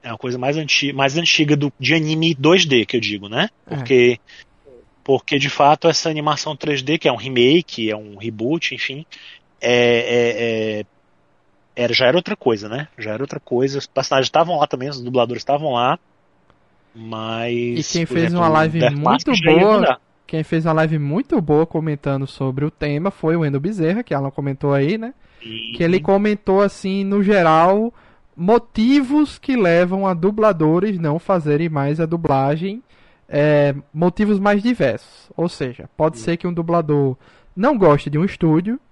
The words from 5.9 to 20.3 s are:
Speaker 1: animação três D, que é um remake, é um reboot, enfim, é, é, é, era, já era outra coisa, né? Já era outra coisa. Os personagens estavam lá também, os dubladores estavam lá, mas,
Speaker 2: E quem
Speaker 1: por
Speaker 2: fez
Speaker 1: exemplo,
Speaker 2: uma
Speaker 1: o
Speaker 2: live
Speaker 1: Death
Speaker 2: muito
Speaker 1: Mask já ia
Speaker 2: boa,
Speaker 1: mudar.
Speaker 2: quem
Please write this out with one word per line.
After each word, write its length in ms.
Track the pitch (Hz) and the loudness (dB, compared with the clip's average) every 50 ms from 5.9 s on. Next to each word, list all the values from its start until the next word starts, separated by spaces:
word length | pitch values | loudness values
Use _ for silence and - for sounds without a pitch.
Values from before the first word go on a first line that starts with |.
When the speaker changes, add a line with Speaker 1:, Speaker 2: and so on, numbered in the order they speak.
| 151 - - 165 | 0 0 -4 -4
Speaker 1:
animação 480 | 156 151 147 151 147 135 - 156 151 | -6 -4 -2 -4 -4 -4 -6 -10 -10
três 260 | - - 156 147 135 | -8 -6 -4 -4 -4
D, 160 | 131 139 156 165 | -2 -4 -4 0
que 100 | - 156 | 0 -2
é 40 | |
um 40 | 127 | -2
remake, 760 | 113 117 135 131 123 120 131 151 180 170 - - - 113 107 | -2 -6 -4 0 4 4 6 4 4 0 -2 -8 -6 -6 -4
é 60 | 107 | -6
um 200 | 107 107 104 104 | -6 -10 -16 -18
reboot, 580 | 98 104 113 110 104 110 123 156 170 - - 135 | -12 -10 -10 -8 -6 -4 -4 -4 -4 -4 -8 -8
enfim, 300 | 123 - - 131 143 160 _ - - - - - - _ _ _ _ | -8 -8 -8 -8 -10 -14 _ -20 -20 -20 -20 -20 -20 _ _ _ _
é, 120 | - 120 | -2 0
é, 1080 | 123 120 120 120 120 117 120 117 120 120 120 117 113 107 117 117 113 110 110 110 107 104 | 2 4 4 4 2 2 0 0 0 0 0 0 -2 -2 -4 -4 -2 -2 -4 -4 -4 -6
é, 60 | 107 _ _ _ _ _ _ _ _ _ _ _ _ _ _ _ _ _ _ | -8 _ _ _ _ _ _ _ _ _ _ _ _ _ _ _ _ _ _
era, 160 | - 120 117 117 | -4 -2 -2 0
já 120 | - 131 | 2 2
era 100 | 123 139 | 2 2
outra 180 | 180 175 - - | 2 0 -2 -10
coisa, 320 | _ - 127 113 101 104 104 | _ 0 0 0 0 -4 -10
né? 200 | 113 135 147 - _ - | -10 -10 -10 -12 _ -14
Já 140 | - 107 | -10 -10
era 100 | 107 113 | -8 -8
outra 160 | 139 - - - | -8 -8 -10 -14
coisa. 400 | _ - 131 120 131 135 139 143 | _ -4 -2 0 0 0 -2 -6
Os 80 | - | -10
personagens 400 | - _ 135 131 - 143 135 131 | -6 _ -6 -2 0 0 0 0
estavam 300 | - - 160 165 170 180 147 | 2 0 0 0 2 0 -2
lá 80 | 147 | 0
também, 220 | - - 131 127 143 | -2 -2 -6 -6 -8
os 120 | 143 131 | -8 -10
dubladores 420 | 123 123 127 127 117 117 120 113 | -10 -4 0 0 0 0 -2 -8
estavam 300 | - - 139 143 156 151 127 | -4 -2 -2 -2 -2 -2 0
lá, 240 | 120 120 127 156 175 _ _ _ _ _ _ _ _ _ _ _ _ _ _ _ _ _ _ _ | 0 0 0 0 -2 _ _ _ _ _ _ _ _ _ _ _ _ _ _ _ _ _ _ _
mas, 960 | 113 113 113 113 110 110 113 113 113 117 120 120 120 120 120 120 160 151 - | -18 -14 -12 -10 -10 -8 -8 -6 -6 -4 -4 -4 -4 -4 -4 -4 -4 -6 -4
Speaker 2:
E 20 | |
quem 140 | - 170 165 | -4 -4 -4
Speaker 1:
por 80 | - - | -2 -2
Speaker 2:
fez 100 | 175 165 | -2 0
Speaker 1:
exemplo, 140 | 170 175 175 | 0 0 0
Speaker 2:
uma 60 | 170 165 | 2 2
Speaker 1:
o 40 | |
Speaker 2:
live 260 | 156 156 156 160 156 165 | 2 2 2 0 0 2
Speaker 1:
Death 120 | 127 123 | 0 0
Speaker 2:
muito 120 | 143 143 147 | 0 0 0
Speaker 1:
Mask 240 | 123 127 - - 311 254 | 0 0 0 0 -2 -2
já 160 | 196 - 160 | 0 2 4
ia 60 | 156 165 | 4 6
Speaker 2:
boa, 140 | 190 214 214 226 | 6 4 4 4
Speaker 1:
mudar. 220 | 233 156 - - _ _ _ _ _ | 4 2 0 -2 _ _ _ _ _
Speaker 2:
quem 160 | - | -8